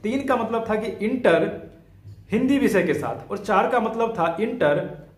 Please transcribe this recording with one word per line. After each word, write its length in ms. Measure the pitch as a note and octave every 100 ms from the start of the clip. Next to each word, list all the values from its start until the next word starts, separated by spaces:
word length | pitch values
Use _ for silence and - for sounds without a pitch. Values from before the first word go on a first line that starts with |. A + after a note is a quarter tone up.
तीन 220 | G#3+ C4+
का 120 | C4+ B3
मतलब 280 | A3 A3+ A3+
था 40 |
कि 320 | G#3+ A3 - G#3
inter 440 | B3+ - E3 - - - - - - - - -
हिंदी 260 | G#3+ C4 C#4
विषय 240 | A3+ G3
के 120 | D3+
साथ 360 | C#3+ C3 A2+ -
और 80 | G3+
चार 300 | - G3 A3+
का 120 | A#3+
मतलब 320 | A3 A3+ A3+
था 240 | A3+ E3+ E3+
inter 480 | A3+ C4 D3+ D3 - - -